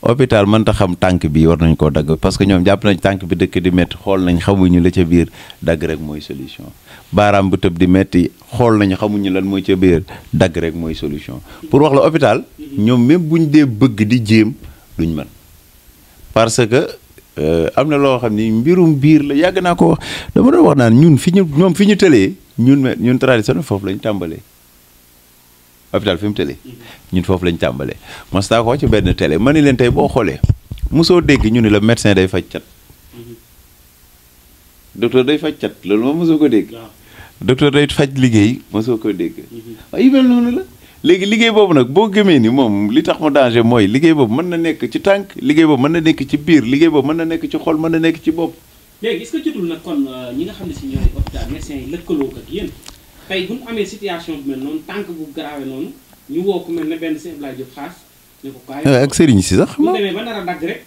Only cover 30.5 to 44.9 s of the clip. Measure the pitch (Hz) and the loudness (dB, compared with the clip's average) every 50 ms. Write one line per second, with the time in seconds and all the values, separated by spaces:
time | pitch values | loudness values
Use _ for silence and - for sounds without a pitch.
30.5 | - - _ - - - - - - 139 170 - 185 175 165 - 143 123 - 110 | 0 -2 _ -18 -14 -8 -8 -2 0 0 4 4 4 2 4 2 2 2 2 0
31.5 | 110 120 117 107 104 104 101 113 117 113 - 107 101 95 92 92 - 92 85 - | 2 2 2 4 2 4 4 2 0 2 2 2 4 4 2 2 0 -4 -6 -6
32.5 | - - - _ - _ _ _ - _ _ - - 120 117 120 117 113 _ _ | -12 -14 -14 _ -20 _ _ _ -20 _ _ -20 -20 -20 -20 -20 -20 -20 _ _
33.5 | _ _ _ _ _ _ _ _ _ _ _ _ _ _ _ _ _ _ _ _ | _ _ _ _ _ _ _ _ _ _ _ _ _ _ _ _ _ _ _ _
34.5 | _ _ _ _ _ _ _ _ _ - 104 120 120 127 127 131 151 147 160 156 | _ _ _ _ _ _ _ _ _ -4 -4 0 2 2 2 2 0 -2 -2 -6
35.5 | 151 - - 107 - - - 87 98 107 117 135 147 170 175 165 160 151 151 143 | -8 -6 -8 -8 -8 -10 -4 -2 0 0 0 0 -2 0 0 0 2 2 2 2
36.5 | 117 107 87 - 113 117 113 110 - _ - - - - - - _ _ - - | 2 0 -2 -2 -10 -20 -20 -20 -20 _ -20 -20 -20 -20 -20 -20 _ _ -2 -2
37.5 | 135 127 147 147 135 143 147 139 - - 151 135 135 135 127 127 113 107 101 110 | 0 2 2 2 2 2 0 0 0 -2 -2 -2 0 0 0 2 4 4 2 2
38.5 | 127 - - - - 101 110 123 120 110 - 113 98 87 87 78 - - - - | 0 -4 -10 -8 -6 -6 -4 -2 -4 -4 -2 -6 -4 -4 -6 -6 -8 -12 -20 -18
39.5 | 117 117 110 117 117 107 - _ - - 220 262 262 269 262 254 247 240 240 240 | -18 -20 -18 -18 -20 -20 -18 _ -4 2 4 4 4 4 4 4 2 2 0 0
40.5 | 240 330 381 - - - - - - - - 147 175 185 185 202 214 226 233 226 | -2 -4 -8 -10 -16 -20 -20 -20 -20 -6 2 2 2 2 2 0 0 2 2 2
41.5 | 220 220 208 190 175 139 127 117 135 180 220 220 190 214 208 196 170 139 113 110 | 4 4 4 4 4 2 2 2 2 2 2 2 2 2 4 4 4 4 4 2
42.5 | 120 139 135 113 101 101 101 104 110 151 - - 165 - 160 156 139 147 135 123 | 2 2 0 0 0 -2 -2 0 0 0 0 0 -2 -2 -2 0 2 2 2 4
43.5 | 113 120 117 113 120 120 104 95 107 135 156 165 160 151 135 107 110 135 175 180 | 2 2 2 4 4 4 2 2 2 2 2 4 4 4 2 0 0 -2 -2 -4
44.5 | 175 165 165 165 151 - - 117 | -4 -4 -2 -4 -4 -4 -6 -6